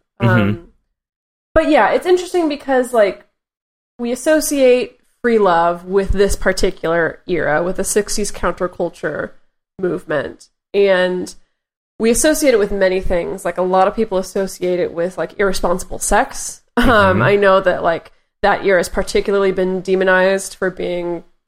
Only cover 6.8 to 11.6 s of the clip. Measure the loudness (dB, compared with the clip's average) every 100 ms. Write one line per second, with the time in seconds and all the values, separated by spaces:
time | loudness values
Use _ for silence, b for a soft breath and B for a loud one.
6.8 | -2 0 -2 -6 -6 -4 0 -2 -2 -4
7.8 | -2 -2 -2 -4 -4 -4 -6 -4 -6 -4
8.8 | -6 -4 -8 -6 -8 -12 _ _ _ -6
9.8 | -4 -4 -4 -4 -4 -12 -20 _ _ 0
10.8 | 2 4 2 -2 -8 -14 _ _